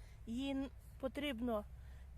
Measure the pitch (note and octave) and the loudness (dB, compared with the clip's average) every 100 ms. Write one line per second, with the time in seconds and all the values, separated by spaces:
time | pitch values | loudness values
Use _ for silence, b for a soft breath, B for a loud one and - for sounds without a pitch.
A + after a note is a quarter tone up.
0 | B B - A#3 C#4 C4+ C#4 - - - | B B -2 2 4 4 2 -2 -12 -2
1 | C4 C#4+ C#4+ A3+ B3 G#3+ - B B B | 0 2 2 4 4 4 2 B B B
2 | B | B